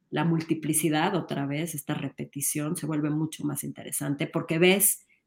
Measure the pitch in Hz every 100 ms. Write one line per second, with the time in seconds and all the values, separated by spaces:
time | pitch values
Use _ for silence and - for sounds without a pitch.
0 | _ 151 165 165 - 160 151 151 170 151
1 | 180 180 - 147 139 143 165 147 - 147
2 | 139 - - 143 - 151 151 180 156 156
3 | 151 151 156 - 147 147 147 - 107 -
4 | 143 139 156 165 - 160 180 202 - -
5 | _ _